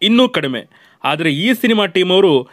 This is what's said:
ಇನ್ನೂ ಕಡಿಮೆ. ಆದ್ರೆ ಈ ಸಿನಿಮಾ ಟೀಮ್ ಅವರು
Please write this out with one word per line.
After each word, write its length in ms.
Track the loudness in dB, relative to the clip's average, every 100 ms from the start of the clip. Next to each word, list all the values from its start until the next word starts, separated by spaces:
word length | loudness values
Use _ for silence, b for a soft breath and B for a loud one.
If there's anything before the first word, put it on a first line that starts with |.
ಇನ್ನೂ 260 | 0 2 2
ಕಡಿಮೆ. 320 | -2 -6 -8 -12 b b b
ಆದ್ರೆ 300 | -6 -2 -2
ಈ 180 | -2 -2
ಸಿನಿಮಾ 340 | -2 0 0 0
ಟೀಮ್ 240 | -2 0
ಅವರು 380 | 2 4 2 -2